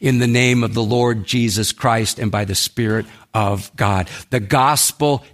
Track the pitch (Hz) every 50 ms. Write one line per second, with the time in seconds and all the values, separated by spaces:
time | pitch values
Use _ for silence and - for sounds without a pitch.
0 | - 139 127 120 123 120 117 123 127 123 123 123 117 107 104 117 113 104 120 120
1 | 123 120 117 110 92 - - 123 117 110 92 107 107 - - - - 127 113 113
2 | 110 - - - 113 104 107 101 104 95 95 - - - - 120 117 107 110 110
3 | 107 - - - - _ - 110 104 98 101 95 101 - - - 104 101 98 92
4 | 90 - - - - - 131 123 104 98 151 135 131 143 151 - - - - -
5 | 147 147 143 127 - -